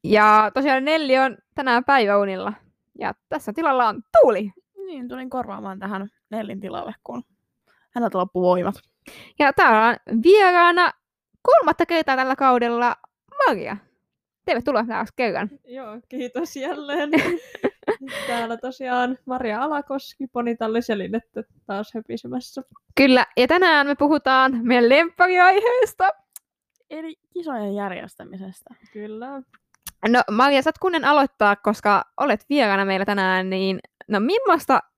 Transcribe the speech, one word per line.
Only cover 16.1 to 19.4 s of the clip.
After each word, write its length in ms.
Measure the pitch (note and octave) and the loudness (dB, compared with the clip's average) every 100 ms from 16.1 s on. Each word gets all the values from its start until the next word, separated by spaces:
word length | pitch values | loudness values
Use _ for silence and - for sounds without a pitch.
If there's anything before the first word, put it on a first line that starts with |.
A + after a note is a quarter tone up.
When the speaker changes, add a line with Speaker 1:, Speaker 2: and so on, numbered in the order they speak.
| B3+ B3 - E4 | -12 -10 -8 -10
Speaker 3:
jälleen. 540 | C#4+ C#4 D4 C#4+ C#4 D4 | -8 -10 -10 -6 -6 0
Speaker 1:
<laughs> 1120 | D#4 F4 F4 - - G4+ _ - A4+ C4+ - - | -2 -2 -8 -10 -8 -8 _ -8 -8 -10 -12 -8
Speaker 3:
Täällä 300 | A#3 A3+ A#3 | -6 -6 -8
tosiaan 600 | B3 B3+ B3+ B3 B3 B3+ | -12 -12 -6 -4 -4 -6
Maria 360 | - B3+ | -10 -8